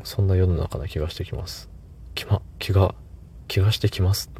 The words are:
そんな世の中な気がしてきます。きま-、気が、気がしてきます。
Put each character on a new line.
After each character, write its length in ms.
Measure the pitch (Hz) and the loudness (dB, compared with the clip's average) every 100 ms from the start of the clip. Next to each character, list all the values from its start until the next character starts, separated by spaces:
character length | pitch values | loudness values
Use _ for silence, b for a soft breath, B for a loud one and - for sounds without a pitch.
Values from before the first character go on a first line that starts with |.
そ 180 | - - | -6 0
ん 40 | 98 | 4
な 100 | 92 | 4
世 100 | 92 | 4
の 80 | |
中 240 | 82 - - | 2 0 -4
な 100 | 67 | -6
気 120 | - | -4
が 100 | 76 | -4
し 40 | |
て 100 | - | -6
き 100 | 90 | -8
ま 120 | - - | -8 -8
す。 220 | - - - - - - | -12 -16 -20 -20 -20 -14
き 100 | - - | -8 -2
ま-、 140 | 98 - - | -2 -2 -8
気 140 | - | 0
が、 220 | 95 95 - - - - - - | 4 4 2 -14 -20 -20 -18 -4
気 140 | - | 2
が 120 | 95 | 4
し 60 | 110 | 4
て 120 | 104 | 0
き 100 | - | 2
ま 140 | 92 | 2
す。 160 | 98 - - | 0 -4 -10